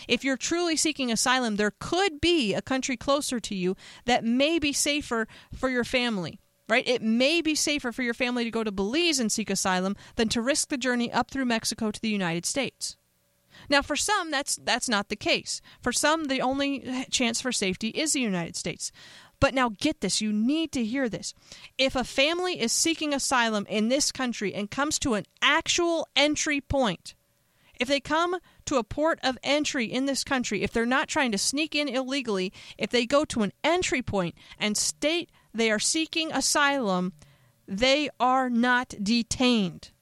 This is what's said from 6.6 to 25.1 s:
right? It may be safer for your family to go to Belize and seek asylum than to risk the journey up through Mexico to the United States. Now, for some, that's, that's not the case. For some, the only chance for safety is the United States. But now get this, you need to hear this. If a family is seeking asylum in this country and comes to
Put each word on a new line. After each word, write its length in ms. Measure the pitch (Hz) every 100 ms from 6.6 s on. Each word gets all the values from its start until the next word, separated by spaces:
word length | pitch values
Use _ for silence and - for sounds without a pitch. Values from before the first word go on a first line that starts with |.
| -
right? 180 | 226 -
It 140 | 247
may 400 | 220 226 262 339
be 140 | 311 294
safer 360 | 320 294 247
for 120 | 226
your 100 | 240
family 300 | 233 247 247 233
to 60 |
go 120 | 226
to 80 | 220
Belize 480 | 196 196 285 349 269
and 120 | 220
seek 180 | - 208
asylum 480 | 196 196 185 190 202 - -
than 140 | 226
to 120 | 240
risk 280 | 226 302 -
the 80 | 285
journey 340 | 254 240 233
up 200 | 220 247
through 140 | 269 254
Mexico 440 | 226 - 226 214
to 80 | -
the 80 | 226
United 360 | 208 180 170 -
States. 500 | - 147 - - - _ _ _ _ _ - -
Now, 140 | 285
for 140 | 277 294
some, 360 | - 415 330
that's, 240 | 277 277 -
that's 300 | - 233 -
not 220 | 208 208
the 60 | 208
case. 440 | 339 247 - - - -
For 100 | 233
some, 340 | 240 294 320 294
the 140 | 262
only 640 | 262 269 277 277 - 254 262
chance 320 | - 240 233
for 100 | 254
safety 380 | 226 190 185 220
is 240 | - 302
the 80 | 294
United 340 | 233 185 160 -
States. 360 | 180 - - - - - - -
But 120 | 277
now 160 | 269 247
get 320 | 202 285 208
this, 200 | 190 -
you 100 | 214
need 400 | 208 233 311 320
to 120 | 269 220
hear 240 | 269 247
this. 240 | 151 - - - - - -
If 180 | 262 262
a 80 |
family 580 | 226 - 285 349 359 -
is 100 | 233
seeking 420 | - 330 330 302
asylum 520 | 277 - 254 233 214 202
in 200 | 214 220
this 220 | 262 -
country 420 | - 254 - 202
and 160 | - 208
comes 300 | - 285 -
to 160 | 294